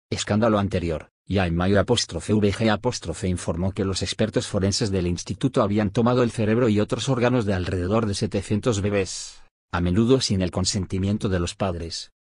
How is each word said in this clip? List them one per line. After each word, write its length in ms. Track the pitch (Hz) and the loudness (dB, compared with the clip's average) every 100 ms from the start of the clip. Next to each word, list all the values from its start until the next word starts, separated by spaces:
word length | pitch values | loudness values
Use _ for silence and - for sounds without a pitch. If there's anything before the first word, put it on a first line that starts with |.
| _ | _
Escándalo 500 | 98 - 104 113 104 | -6 0 2 4 4
anterior, 480 | 98 90 85 78 - _ - | 2 0 -2 -4 -8 _ -4
ya 220 | 95 90 | 0 2
en 80 | 82 | 2
mayo 240 | 92 101 | 4 4
apóstrofe 540 | 92 117 - 85 - | 4 2 0 -4 0
V 180 | 107 101 | 2 2
G 180 | 95 113 | 2 2
apóstrofe 600 | 101 123 - 87 78 95 | 2 0 -4 -6 -4 -2
informó 420 | 90 - 85 95 | -2 -2 -2 -2
que 140 | 101 98 | -2 -2
los 160 | 92 | -2
expertos 440 | 95 - 107 123 - | -4 -2 -2 0 -2
forenses 460 | 104 98 101 110 | 0 0 0 0
del 160 | 95 87 | 0 0
instituto 540 | 87 - 95 135 127 | -2 -6 -4 -2 0
habían 300 | 104 104 104 | 0 2 0
tomado 300 | 110 117 127 | 2 2 2
el 100 | 120 | 0
cerebro 360 | - 107 113 127 | 0 0 2 2
y 140 | 104 | 2
otros 260 | 104 120 113 | 0 -2 -2
órganos 380 | 127 120 127 104 | 0 2 2 0
de 80 | |
alrededor 520 | 95 85 92 87 110 110 | -2 -2 -2 0 0 0
de 80 | |
setecientos 680 | 98 107 101 - 107 127 101 | -2 -2 -4 -2 -2 0 0
bebés, 600 | 101 101 92 - - - - _ _ | 0 0 -2 -6 -12 -16 -20 _ _
a 80 | 87 | -2
menudo 400 | 87 90 117 135 | 2 4 4 4
sin 220 | - 98 | 4 0
el 100 | 90 | 0
consentimiento 760 | - 92 107 90 95 98 107 113 | 0 -2 -2 -4 -2 -2 -2 0
de 100 | 92 | 0
los 160 | 85 - | -2 -2
padres, 560 | 98 87 82 - - _ | -4 -4 -8 -10 -12 _